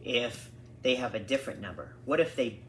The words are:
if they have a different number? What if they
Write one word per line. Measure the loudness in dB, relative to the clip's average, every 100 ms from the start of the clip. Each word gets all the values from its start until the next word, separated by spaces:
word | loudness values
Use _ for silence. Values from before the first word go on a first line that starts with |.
if | 2 2 2 -4 -12 -16 -18 0
they | 2 2
have | 2 -4
a |
different | 0 0 0 -8
number? | -8 -8 -12 -12 0
What | 4
if | 4 4
they | 0 0